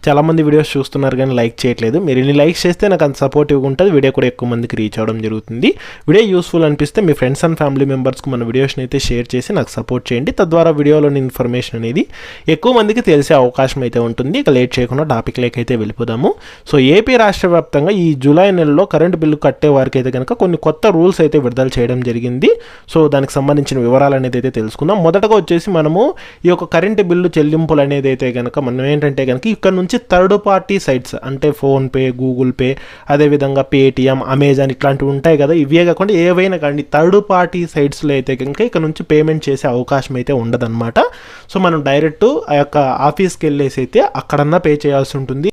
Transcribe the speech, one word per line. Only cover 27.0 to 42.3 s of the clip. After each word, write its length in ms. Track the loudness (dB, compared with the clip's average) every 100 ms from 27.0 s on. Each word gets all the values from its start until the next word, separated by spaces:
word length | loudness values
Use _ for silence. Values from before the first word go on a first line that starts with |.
| 0
బిల్లు 200 | 2 2 2
చెల్లింపులు 460 | 2 0 0 2 2
అనేది 240 | 0 0
అయితే 160 | -2 -2 -4
కనుక 260 | -4 -4 -4
మనం 180 | -2 -2
ఏంటంటే 320 | 0 0 -2 -2
కనుక 160 | -2 -2 0
ఇక్కడ 180 | 0 0
నుంచి 180 | -2 -4 0
థర్డ్ 220 | 2 2 2 2
పార్టీ 280 | 0 0 -4 -2
సైట్స్ 280 | -4 -4 -12 -10
అంటే 180 | -2 -2 0
PhonePe, 460 | 0 0 0 -2 -2 -2
Google 300 | -4 -2 -2 0
Pay, 100 | -4 -4 -12 -20 -4 2
అదేవిధంగా 500 | 2 2 0 -2 0 2
Paytm, 460 | 2 2 0 0 -2 0
Amazon 340 | 2 2 0 0
ఇట్లాంటివి 340 | -2 0 -2 0
ఉంటాయి 240 | 2 2
కదా, 120 | 2 0 2
ఇవే 200 | 2 2
కాకుండా 240 | 0 0 2 2
ఏవైనా 340 | 2 0 -2 -4
కానీ 200 | -4 -2 0
థర్డ్ 240 | 4 2 2
పార్టీ 300 | 0 0 -4 -6 -2
సైట్స్లో 380 | -2 -2 -2 -2
అయితే 160 | -2 -4
కనుక 180 | -6 -2 -2
ఇక్కడ 120 | -2 -4
నుంచి 140 | -6 0
పేమెంట్ 320 | 2 2 0 -2
చేసే 180 | -2 -2 -2
అవకాశం 380 | 0 -2 -2 -6
అయితే 180 | -2 -2
ఉండదన్నమాట. 580 | -2 -4 -4 -4 -2 0 0 -4 -20 -20 -8
So 60 | -2 0
మనం 140 | 0 0
డైరెక్ట్ 360 | 0 0 0 0